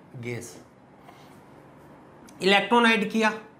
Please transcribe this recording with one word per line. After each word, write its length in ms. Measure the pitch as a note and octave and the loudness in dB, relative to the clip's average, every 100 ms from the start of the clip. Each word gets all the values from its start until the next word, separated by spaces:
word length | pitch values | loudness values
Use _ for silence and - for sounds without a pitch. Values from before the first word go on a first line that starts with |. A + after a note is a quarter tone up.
| - B2 | -20 -14
गैस, 380 | A#2+ A#2 - - - - - - - - - - - - - - - - - - - - | -10 -10 -12 -20 -20 -20 -20 -20 -20 -20 -20 -20 -20 -20 -20 -20 -20 -20 -20 -20 -20 -4
इलेक्ट्रॉन 440 | F3+ G3+ G3 A#3+ A#3 | 2 2 4 2 4
ऐड 240 | A3 - | 2 -2
किया 200 | A3 A3 G#3+ - | 0 -2 -2 -12